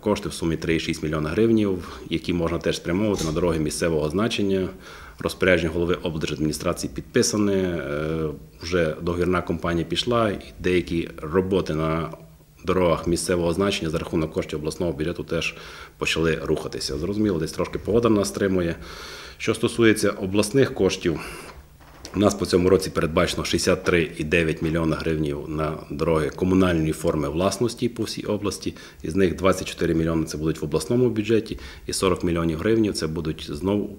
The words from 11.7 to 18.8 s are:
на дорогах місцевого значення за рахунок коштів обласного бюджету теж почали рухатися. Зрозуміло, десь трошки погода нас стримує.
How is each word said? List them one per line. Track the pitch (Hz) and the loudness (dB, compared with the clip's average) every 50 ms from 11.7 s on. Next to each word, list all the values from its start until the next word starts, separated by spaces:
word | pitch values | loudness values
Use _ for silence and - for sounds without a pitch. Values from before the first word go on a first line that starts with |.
| 78 | -2
на | 78 80 80 80 82 80 80 80 - - - - - - _ - - - | 0 0 0 0 -2 -4 -6 -8 -12 -18 -20 -20 -20 -20 _ -20 -8 -2
дорогах | 92 90 92 90 85 78 76 - | 0 2 4 4 4 4 2 2
місцевого | 87 85 82 - - 90 87 85 85 82 | 0 0 0 2 0 0 2 2 2 2
значення | 90 98 101 95 - 85 80 | 2 2 2 2 0 -2 -2
за | 78 80 | -2 -2
рахунок | 78 - - 85 80 78 - | -4 -2 -2 -2 -2 -2 -2
коштів | 95 85 - - 76 | -4 -4 -4 -4 -6
обласного | 73 78 76 - 92 85 76 | -4 -4 -4 -2 -2 -2 -2
бюджету | 69 78 85 87 - 80 | -2 -2 -4 -4 -6 -6
теж | - 85 82 78 - - - - - - - - - - - | -4 -2 -2 -2 -2 -6 -8 -14 -16 -16 -16 -18 -16 -10 -6
почали | 78 80 - 80 82 82 78 - - | -4 -2 0 2 2 2 2 0 0
рухатися. | - - - 67 65 69 67 - - 67 71 | 0 -2 -2 -2 -4 -6 -6 -6 -4 -4 -4
Зрозуміло, | 80 90 101 104 107 104 92 78 | -4 -2 0 0 2 2 2 0
десь | 80 80 - | -2 -2 -2
трошки | - 87 - - - | -4 -4 -4 -4 -6
погода | - - 101 117 117 113 | -2 2 2 4 4 4
нас | 110 104 95 - | 4 4 2 0
стримує. | - 101 101 98 95 92 87 85 82 - | 0 0 0 2 2 2 2 0 -2 -4